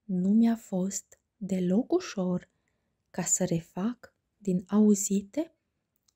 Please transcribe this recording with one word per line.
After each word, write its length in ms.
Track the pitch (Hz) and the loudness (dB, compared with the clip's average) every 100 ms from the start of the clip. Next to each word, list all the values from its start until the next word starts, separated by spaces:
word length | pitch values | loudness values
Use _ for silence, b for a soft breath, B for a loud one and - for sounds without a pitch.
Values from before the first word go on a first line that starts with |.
nu 260 | - 180 185 | -6 -2 2
mi-a 260 | 214 226 226 | 4 4 0
fost 600 | - 185 185 - - _ _ - | -4 -4 -4 -6 -12 _ _ -12
deloc 480 | 190 185 180 190 269 | -6 -2 0 0 0
ușor 580 | 349 - - 180 180 - _ _ _ _ _ _ | -2 -4 -4 -2 -2 -6 _ _ _ _ _ _
ca 140 | - | -8
să 220 | 170 - 180 | -2 0 0
refac 720 | 170 - - 202 247 - _ _ _ | -2 -4 -6 -6 -6 -14 _ _ _
din 260 | 208 180 - | -4 -4 0
auzite 880 | 208 214 208 - 196 202 - 339 _ _ _ _ _ _ | 4 4 4 2 -4 -4 -6 -8 _ _ _ _ _ _